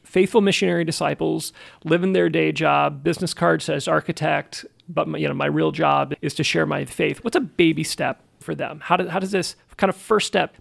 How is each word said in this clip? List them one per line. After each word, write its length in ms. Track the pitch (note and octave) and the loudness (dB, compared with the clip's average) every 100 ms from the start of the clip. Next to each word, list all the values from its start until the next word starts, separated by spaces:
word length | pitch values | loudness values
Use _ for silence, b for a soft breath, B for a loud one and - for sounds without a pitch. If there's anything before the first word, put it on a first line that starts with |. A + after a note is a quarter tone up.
faithful 380 | - F#3+ F#3+ A#3 | -2 2 4 4
missionary 440 | G3+ - F#3+ E3+ | 4 4 2 0
disciples, 680 | D#3+ - D3 D3 D#3+ D#3+ - - B B | 0 -2 -2 -2 -2 -2 -6 -12 B B
living 280 | E3 E3+ F#3+ | 0 2 2
their 160 | F#3 F3 | 2 2
day 240 | E3 D#3 | 2 0
job. 500 | D3+ D3+ D3 D3 C#3+ | 2 2 2 2 0
Business 300 | D3+ E3+ F3+ | -2 -2 -4
card 280 | - E3+ E3 | 0 2 2
says 260 | - D3 D3+ | 0 -4 0
architect, 800 | D#3 - D#3+ D#3 D3 - - - _ - | 0 -2 -4 0 -2 -2 -12 -16 _ -8
but 200 | D#3+ D#3 | -4 -2
my, 100 | D#3 | -2
you 100 | D3+ | -4
know, 60 | |
my 120 | C#3 C#3+ | -2 -2
real 240 | D3+ D#3 | 0 0
job 420 | D3 D3+ C#3+ C#3 D3 | 2 2 2 0 -4
is 140 | D3 | -6
to 100 | - | -2
share 220 | D3 E3+ D3+ | 0 0 0
my 180 | C#3+ | -2
faith. 380 | C3+ - D#3 C#3+ | -4 -2 -2 -2
What's 120 | A#3 F4 | -2 -2
a 40 | |
baby 440 | A3+ - E3 D#3 | 0 2 2 2
step 380 | D#3+ - C3+ - _ _ | -4 -4 -4 -6 _ _
for 140 | - | -10
them? 260 | D3 C3+ D3 | -8 -8 -8
How 140 | - E3+ | -2 0
do, 120 | F3 | 0
how 100 | F3 | -4
does 120 | F#3+ | -2
this 240 | G3 E3 - b - | -2 -4 -8 b -2
kind 100 | F#3+ | -2
of 80 | - | 0
first 300 | - G#3+ - | 0 0 2
step, 300 | G3 - _ | 0 -2 _